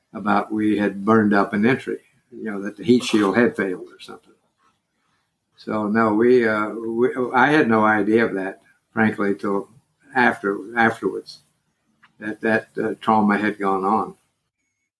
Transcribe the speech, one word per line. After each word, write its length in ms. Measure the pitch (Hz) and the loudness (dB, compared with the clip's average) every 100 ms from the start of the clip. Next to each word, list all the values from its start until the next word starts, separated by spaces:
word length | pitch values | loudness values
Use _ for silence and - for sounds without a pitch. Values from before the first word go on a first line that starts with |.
| _ | _
about 400 | 107 104 101 101 | -8 -2 -2 -2
we 240 | 107 107 104 | -2 0 0
had 260 | 104 98 | -2 -2
burned 300 | 101 110 104 | 2 4 4
up 180 | 101 95 | 2 0
an 140 | 104 113 | 0 0
entry, 340 | 135 101 98 _ _ _ | 0 -4 -10 _ _ _
you 120 | 113 | -14
know, 180 | 107 98 | -12 -10
that 160 | 101 101 | -10 -4
the 60 | |
heat 200 | 92 123 | 2 2
shield 320 | - 110 98 95 | 2 0 2 2
had 220 | 117 110 | 0 0
failed 320 | 98 90 - | -4 -6 -12
or 80 | - | -20
something. 320 | - - _ _ _ _ _ _ _ _ _ _ _ _ _ _ | -20 -20 _ _ _ _ _ _ _ _ _ _ _ _ _ _
So 300 | 113 107 104 | -8 -4 -2
no, 260 | 113 110 | 0 2
we, 340 | 104 120 123 113 | 4 4 4 4
uh, 220 | 107 107 | 0 -4
we, 400 | 110 113 113 127 131 123 | -6 -6 0 0 -2 -2
I 180 | 127 135 | 2 4
had 160 | 151 120 | 4 4
no 160 | 110 | 2
idea 400 | 107 107 101 113 113 | 4 2 2 2 0
of 100 | 95 | -4
that, 260 | 95 - _ _ _ | -8 -10 _ _ _
frankly, 420 | 113 107 104 101 98 | 0 0 0 -2 -2
till 320 | 104 98 - _ _ _ _ 131 | -2 -4 -6 _ _ _ _ 0
after, 640 | 117 - 101 101 98 120 | 0 0 -4 -4 -4 0
afterwards, 640 | 113 - 98 - - - _ _ _ _ _ _ _ - | 0 0 -6 -8 -12 -20 _ _ _ _ _ _ _ -14
that 200 | 110 107 | -12 -6
that, 260 | 113 110 - 110 | -2 -2 -4 -8
uh, 120 | 110 - | -6 -4
trauma 360 | - 110 104 101 | 0 2 2 2
had 200 | 104 101 | -2 -2
gone 260 | 98 95 | -2 -2
on. 320 | 95 107 92 - _ _ _ _ _ _ _ | 0 -2 -4 -12 _ _ _ _ _ _ _